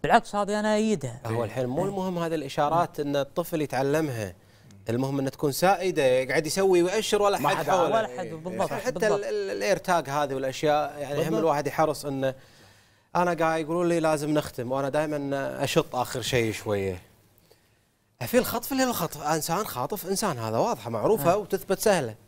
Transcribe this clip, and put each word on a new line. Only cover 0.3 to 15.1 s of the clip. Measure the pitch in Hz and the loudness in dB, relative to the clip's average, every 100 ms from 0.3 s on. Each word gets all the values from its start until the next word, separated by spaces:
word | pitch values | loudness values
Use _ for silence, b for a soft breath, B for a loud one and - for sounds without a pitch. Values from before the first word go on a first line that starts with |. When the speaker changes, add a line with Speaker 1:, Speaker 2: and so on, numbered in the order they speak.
| 208 | -4
Speaker 1:
هذه | 196 208 | -2 0
أنا | 214 214 | 2 2
أيدها. | 220 196 131 117 113 | 2 0 -2 -8 -4
Speaker 2:
هو | 113 | -2
الحين | 110 120 127 | -2 -2 -2
مو | 139 190 | -2 -2
المهم | 196 185 175 | -2 -4 -2
هذه | 165 160 | -2 -4
الإشارات | 139 - 143 160 170 - | -4 -2 2 2 0 -2
إن | 143 143 | -2 -2
الطفل | 135 - 170 165 | -2 -4 -4 -4
يتعلمها. | 147 131 139 151 156 117 98 - B B B B - | -2 0 2 0 0 -4 -6 -8 B B B B -4
المهم | 117 131 139 | -2 0 -2
إنه | 135 | -2
تكون | - 147 | -2 -2
سائدة، | 131 180 196 185 156 135 127 131 | 2 2 2 0 2 4 4 2
قاعد | 151 156 | 0 0
يسوي | 196 196 180 | 0 4 4
ويأشر | 175 208 208 202 | 4 0 0 2
ولا | 202 196 | 2 4
Speaker 3:
ما | 143 | 2
Speaker 2:
حد | 190 | 2
Speaker 3:
حد | 151 | 2
Speaker 2:
حوله. | 185 160 - | 2 4 2
Speaker 3:
عارف. | - | 0
Speaker 1:
ولا | - | -6
حد، | - | -8
Speaker 3:
إيه. | 160 | -8
Speaker 1:
بالضبط، | 170 185 175 | -8 -4 -2
Speaker 2:
حتى | 226 254 | -2 -4
Speaker 1:
بالضبط. | 180 214 - | 0 0 0
Speaker 2:
ال-، | |
ال-، | 208 214 196 | -2 -4 -4
الإيرتاج | 202 208 180 - 175 143 | -4 0 0 2 0 0
هذه | 143 147 | -2 0
والأشياء، | 135 131 131 151 147 147 147 | -2 -4 0 2 2 0 -6
يعني | 135 143 | -4 -2
هم | |
Speaker 3:
بالضبط. | 151 214 | 0 2
Speaker 2:
الواحد | 160 143 139 | 2 2 0
يحرص | 143 156 139 151 | 2 2 0 -4
إنه | 135 131 131 b b b b b b b 170 | -2 -2 -4 b b b b b b b 0
أنا | 175 | 0
قاعد | 165 165 160 | 2 2 0
يقولون | 151 170 175 | -2 0 2
لي | 170 | 2
لازم | 160 156 147 | 2 2 2
نختم، | 151 - - 120 | 0 0 -8 -4
وأنا | 135 139 | -2 0
دائمًا | 147 156 | 0 -2